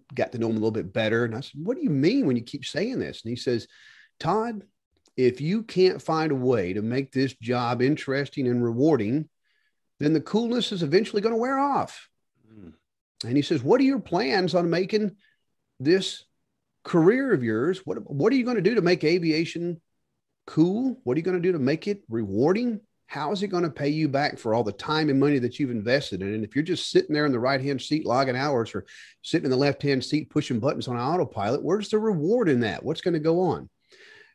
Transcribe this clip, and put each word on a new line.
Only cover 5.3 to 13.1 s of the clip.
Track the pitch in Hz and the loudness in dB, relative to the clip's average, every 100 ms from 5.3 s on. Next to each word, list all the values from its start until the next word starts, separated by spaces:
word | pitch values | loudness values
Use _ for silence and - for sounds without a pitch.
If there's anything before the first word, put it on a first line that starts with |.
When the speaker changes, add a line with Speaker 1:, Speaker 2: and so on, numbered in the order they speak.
| 127 | 2
Speaker 1:
you | 151 220 | -2 -2
can't | 226 180 185 143 | -2 2 2 2
find | - 160 160 | -2 0 0
a | 135 | 0
way | 127 117 90 | 2 2 0
to | 101 | -2
make | 113 127 139 | -2 -4 -2
this | 127 131 - | -2 -2 -4
job | 113 123 120 120 | -4 -2 0 2
interesting | 131 151 - 135 139 147 123 | 2 0 -2 -4 -4 -2 -2
and | 123 | 0
rewarding, | 120 117 156 135 104 143 156 _ _ _ _ _ _ - | 0 2 4 4 2 -2 -4 _ _ _ _ _ _ -2
then | 147 | 0
the | 156 | 0
coolness | - 214 233 240 - | 0 -2 0 -2 -2
is | 190 | -4
eventually | 147 180 214 208 | 2 2 2 -2
gonna | 220 226 | 0 0
wear | 247 269 | 0 0
off." | 285 226 98 - - _ _ _ 107 | 0 0 -4 -10 -20 _ _ _ _
Speaker 2:
Mm. | 110 92 - _ _ _ | -20 -20 -20 _ _ _